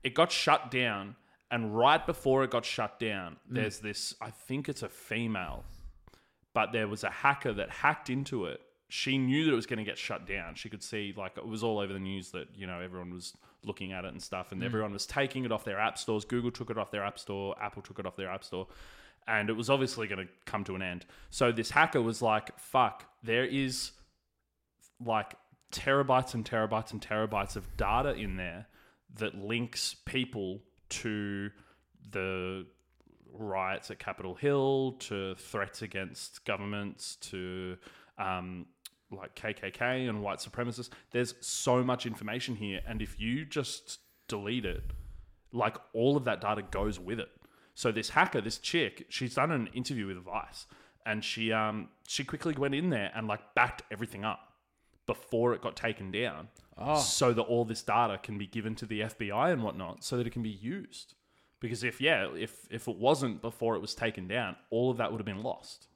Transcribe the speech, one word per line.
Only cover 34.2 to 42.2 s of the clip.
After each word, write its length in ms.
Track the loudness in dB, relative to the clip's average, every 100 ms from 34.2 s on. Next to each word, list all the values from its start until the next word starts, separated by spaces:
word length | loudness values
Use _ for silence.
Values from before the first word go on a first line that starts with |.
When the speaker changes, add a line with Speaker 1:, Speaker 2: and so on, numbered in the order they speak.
| -8
Speaker 1:
Hill, 580 | 0 2 4 4 4 2 -4
to 340 | -6 -4 -4
threats 480 | -6 -6 -4 -4 -4
against 600 | -8 -6 -6 -8 -14 -10 -4
governments, 680 | -4 -2 -4 -4 -8 -12 -12
to, 600 | -10 -8 -6 -6 -8 -10 -14 -20 -20 -6
um, 500 | -4 -2 -4 -10 -12 _ -20 _ _
like, 240 | -14 -12
K 180 | -6 -6
K 160 | -4 -8
K 360 | -2 0 2 0
and 160 | -2
white 160 | -2 -4
supremacists. 520 | -6 -4 -4 -4 -10 -14 _
There's 240 | 0 0 -2 -6
so 360 | -2 4 4
much 220 | 4 0 -2
information 500 | -6